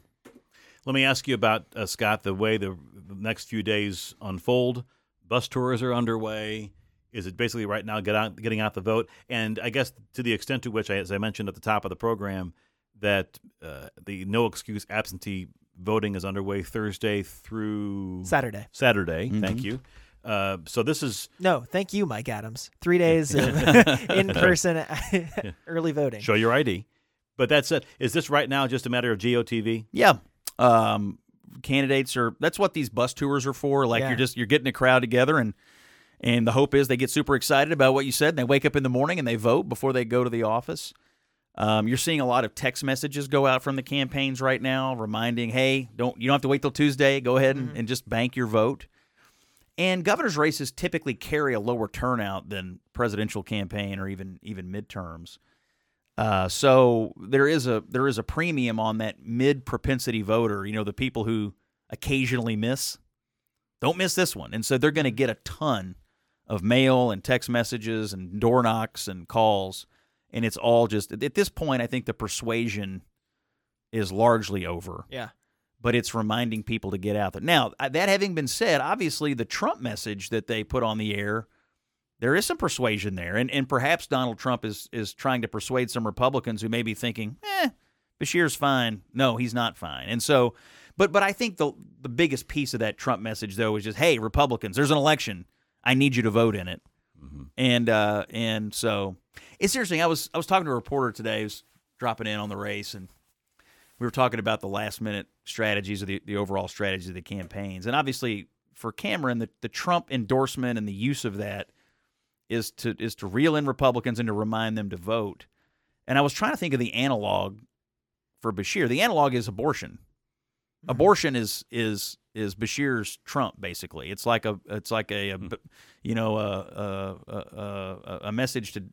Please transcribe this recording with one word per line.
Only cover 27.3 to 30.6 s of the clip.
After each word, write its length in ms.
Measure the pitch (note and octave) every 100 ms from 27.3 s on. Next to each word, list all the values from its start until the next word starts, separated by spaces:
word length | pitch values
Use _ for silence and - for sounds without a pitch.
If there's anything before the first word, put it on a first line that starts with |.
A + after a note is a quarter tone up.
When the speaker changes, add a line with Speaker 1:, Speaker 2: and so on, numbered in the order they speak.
| -
Speaker 1:
But 100 | B2
that 160 | D3
said, 220 | C3+ D#3 - -
is 140 | B2
this 160 | D#3+ C#3+
right 180 | C#3+ B2+
now 180 | C#3 C3
just 180 | B2+
a 60 | B2
matter 200 | B2 A#2+
of 60 | G#2+
G 160 | A#2+ A#2+
O 60 |
T 180 | A#2 A#2
V? 240 | A2 A2+ A2
Speaker 3:
Yeah. 260 | - G3 B2 - _ -
Um, 600 | -